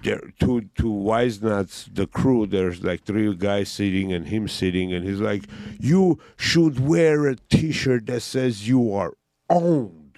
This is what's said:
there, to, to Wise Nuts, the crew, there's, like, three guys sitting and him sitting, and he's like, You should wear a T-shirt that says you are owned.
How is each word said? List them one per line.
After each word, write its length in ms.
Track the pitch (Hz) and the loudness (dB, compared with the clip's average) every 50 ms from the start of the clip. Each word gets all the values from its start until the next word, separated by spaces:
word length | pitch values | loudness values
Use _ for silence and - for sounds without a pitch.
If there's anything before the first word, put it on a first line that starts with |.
| - | -2
there, 280 | 110 104 - - - - _ | -4 -4 -4 -6 -14 -4 _
to, 220 | - - 127 120 107 95 _ | 0 2 2 0 -2 -6 _
to 140 | - 120 113 | -4 -2 -2
Wise 520 | 107 104 98 104 110 113 120 127 113 98 | -2 -2 0 0 2 2 2 0 0 -2
Nuts, 480 | 107 113 104 101 98 90 - - - - | -2 0 0 0 -2 -4 -6 -18 -18 -12
the 160 | 101 95 101 | -4 -4 -4
crew, 380 | - _ - - 135 131 120 110 | -4 _ 0 2 4 4 4 2
there's, 380 | 101 95 95 92 90 87 87 92 | 0 0 0 0 0 -2 -2 -4
like, 200 | 90 90 85 _ | -4 -4 -4 _
three 300 | - 101 107 110 107 101 | -4 -2 0 0 0 0
guys 340 | 87 92 101 101 101 98 - | 0 -2 0 0 0 -2 -4
sitting 420 | - - 104 101 92 95 98 95 95 | -4 -2 -2 0 0 0 0 0 -2
and 140 | 87 82 | -4 -4
him 200 | 78 95 110 107 | -4 -4 -4 -4
sitting, 460 | 98 - - - 92 87 92 92 92 90 | -4 -4 -2 -2 0 0 0 -2 -2 -4
and 120 | 90 87 | -4 -4
he's 140 | 95 98 98 | -4 -4 -2
like, 240 | 104 107 104 104 - - - - - - - - | -2 -2 -2 -4 -6 -10 -16 -16 -16 -16 -12 -6
You 400 | 104 120 160 190 190 180 160 - - - _ | 0 2 4 4 4 4 2 0 -4 -20 _
should 420 | _ - - - 165 170 160 139 120 | _ -4 0 2 4 4 2 2 0
wear 480 | 131 139 165 170 165 160 151 151 147 | 0 2 4 4 4 4 4 4 2
a 80 | 143 131 | 0 -2
T-shirt 720 | 113 _ _ - - 160 160 147 - - 135 127 123 110 | -2 _ _ 2 2 2 2 -4 -2 0 0 0 0 0
that 140 | 110 123 120 | -2 -6 -6
says 460 | - - - 135 131 127 117 98 101 | -6 -4 -4 0 0 0 -2 -2 -2
you 260 | 110 127 131 120 113 98 | 2 2 2 4 2 0
are 200 | 98 95 82 - _ _ _ _ _ _ _ | -2 -2 -4 -6 _ _ _ _ _ _ _
owned. 680 | 170 175 170 175 170 151 120 101 82 78 76 71 _ | 2 2 4 2 2 0 0 -4 -10 -18 -20 -20 _